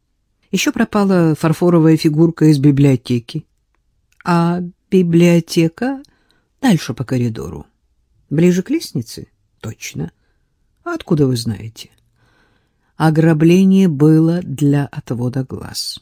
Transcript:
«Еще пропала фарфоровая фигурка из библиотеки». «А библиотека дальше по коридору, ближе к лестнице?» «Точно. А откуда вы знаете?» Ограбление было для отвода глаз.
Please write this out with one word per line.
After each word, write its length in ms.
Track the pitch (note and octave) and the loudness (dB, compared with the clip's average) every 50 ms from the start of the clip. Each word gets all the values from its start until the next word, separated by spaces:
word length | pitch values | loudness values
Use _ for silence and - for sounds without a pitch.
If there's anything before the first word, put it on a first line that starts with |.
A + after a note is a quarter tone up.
| _ _ _ _ _ _ _ _ _ _ | _ _ _ _ _ _ _ _ _ _
«Еще 220 | - F#3+ - D4+ | -6 -4 -4 -2
пропала 640 | - - A#3 - - G#3 G3+ G3 F#3+ F3+ E3+ D#3+ D3+ | -2 -2 -2 -2 -2 -2 0 2 2 2 2 2 0
фарфоровая 640 | - - D#3 D#3 - F3+ F3 F3 E3 D#3 D#3+ D#3+ D#3 | 0 0 -2 0 0 0 2 2 4 4 4 4 2
фигурка 480 | - D#3+ D3+ D3+ E3 E3+ - - D#3 | 2 0 0 2 2 0 2 2 2
из 120 | D#3 D3+ C#3 | 4 4 4
библиотеки». 880 | C3+ D3 C#3 C3+ C#3+ C#3 C3 A#2+ - - B2 A#2+ A#2 - - D#3 - _ _ _ _ _ _ _ _ _ _ _ _ _ _ _ - | 4 2 4 4 4 2 2 0 -2 -4 -4 -4 -6 -8 -12 -14 -14 _ _ _ _ _ _ _ _ _ _ _ _ _ _ _ -4
«А 360 | F3+ F3 E3+ E3+ E3+ F3 F3+ F3+ F3 - _ _ _ | -2 0 0 0 0 -2 -4 -6 -10 -12 _ _ _
библиотека 1120 | G3 F#3 F3 E3+ E3 E3+ F3 F3 E3+ E3+ E3 - - F3 E3 D#3+ - - A#3+ C4+ C#4 C4+ C#4+ _ _ _ _ _ _ _ _ _ _ _ | 0 2 2 2 4 4 4 4 4 2 0 0 0 0 0 0 -2 -4 -6 -6 -6 -8 -12 _ _ _ _ _ _ _ _ _ _ _
дальше 360 | - B3+ F#3 D3+ - - A#2 | 0 0 0 0 -2 -6 -10
по 80 | - B2 | -10 -8
коридору, 640 | - C3 B2 A#2+ A#2 G#2+ - C#2+ E2 D#2 D2 D2+ _ _ _ _ _ _ _ _ _ _ _ _ - | -6 -4 -4 -4 -4 -6 -8 -10 -12 -12 -14 -16 _ _ _ _ _ _ _ _ _ _ _ _ -6
ближе 320 | C#3+ D#3 F3 F3+ F3 F#3 F#3 | -2 0 2 2 2 0 -2
к 80 | - | -4
лестнице?» 560 | C#4+ E4 - - - C3+ A2+ - - - - - _ _ _ _ _ _ | -6 -6 -6 -8 -10 -10 -10 -10 -14 -18 -18 -20 _ _ _ _ _ _
«Точно. 540 | - G#2+ - _ - - - - D#3+ E3 - _ _ _ _ _ _ _ _ _ _ _ _ _ - | -16 -16 -16 _ -16 -14 -12 -10 -12 -12 -14 _ _ _ _ _ _ _ _ _ _ _ _ _ -12
А 120 | E4+ F4 | -12 -12
откуда 320 | D#4+ - - F3 D3 C#3+ B2+ | -10 -6 -2 0 0 0 0
вы 100 | B2+ A2+ | 0 -2
знаете?» 540 | A#2 A#2+ G#2 F#2+ A2 A2+ - - - - _ _ _ _ _ _ _ _ _ _ _ _ _ _ _ _ _ _ _ _ _ - | -4 -6 -8 -8 -10 -16 -18 -20 -20 -20 _ _ _ _ _ _ _ _ _ _ _ _ _ _ _ _ _ _ _ _ _ -2
Ограбление 880 | D#3 D#3+ D3+ D#3 D#3+ E3 E3 D3+ D#3+ E3 F3 F#3+ F#3+ F#3+ F#3+ F#3+ F#3+ F3+ | 0 2 2 4 2 2 4 4 4 4 4 4 4 4 4 4 4 2
было 540 | D3 C3+ D3 D#3+ D#3 D#3+ D#3+ E3 E3+ F3+ | 2 2 2 4 4 4 2 2 0 -2
для 460 | F3 E3 C3+ - D3 C#3+ C#3+ C#3+ C#3 - | -4 -8 -6 -2 0 0 2 0 -2 -4
отвода 560 | - C#3+ - - B2+ A2+ A#2+ B2 A#2 C3 C3 | -8 -12 -10 -8 -6 -6 -6 -4 -4 -6 -6
глаз. 560 | - C#3+ - - - - - - - - - | -8 -10 -14 -14 -12 -12 -12 -10 -10 -12 -14